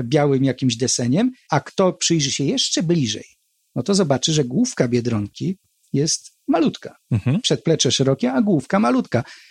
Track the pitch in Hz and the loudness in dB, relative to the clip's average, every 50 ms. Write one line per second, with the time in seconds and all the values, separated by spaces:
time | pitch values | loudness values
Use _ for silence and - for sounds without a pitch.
0 | 123 117 143 147 147 143 139 131 135 135 123 - 139 127 113 113 127 117 - - | -4 0 2 2 2 2 2 2 2 0 0 0 0 0 0 0 -2 -2 -2 -2
1 | 120 120 131 185 240 254 254 - _ - 160 139 - - - - 190 185 - - | 0 0 2 2 0 0 -2 -6 _ -2 -2 -2 -2 -2 -2 0 0 0 0 0
2 | - - 170 165 139 139 - - 139 147 262 269 - - - 302 180 160 175 165 | -2 0 0 2 0 0 -2 -2 -2 -2 -2 -2 -2 -2 -2 -2 0 0 0 0
3 | 131 107 104 - - - _ _ _ _ _ _ _ _ - 131 127 - 202 190 | 0 0 -2 -6 -12 -16 _ _ _ _ _ _ _ _ -8 -4 -2 0 2 2
4 | 190 143 131 127 - - 156 151 139 123 127 190 247 247 - - 139 120 120 120 | 2 2 0 0 0 0 0 0 0 0 0 0 0 0 0 0 0 0 0 0
5 | 117 120 113 107 104 104 - - - 160 190 - _ _ _ _ _ _ - 139 | 0 0 -2 -2 -2 -4 -8 -8 -6 -6 -6 -8 _ _ _ _ _ _ -2 -2
6 | 147 160 - - - - - _ _ - 294 - 311 226 - - - - - _ | 0 0 -2 -6 -8 -12 -20 _ _ -2 0 2 2 0 -2 -4 -10 -18 -18 _
7 | _ - 123 107 - 123 139 214 - - 160 - - 160 160 - - 135 - - | _ -4 -2 -2 0 0 0 0 0 0 -2 0 0 0 0 2 2 2 2 2
8 | 135 131 139 - 233 247 262 262 220 208 190 143 - - - 196 220 240 254 262 | 2 2 0 0 0 0 0 0 2 2 2 0 0 0 0 0 2 2 0 0
9 | 208 - - 117 - - - - - - | 0 0 -2 -2 -2 -4 -10 -20 -20 -20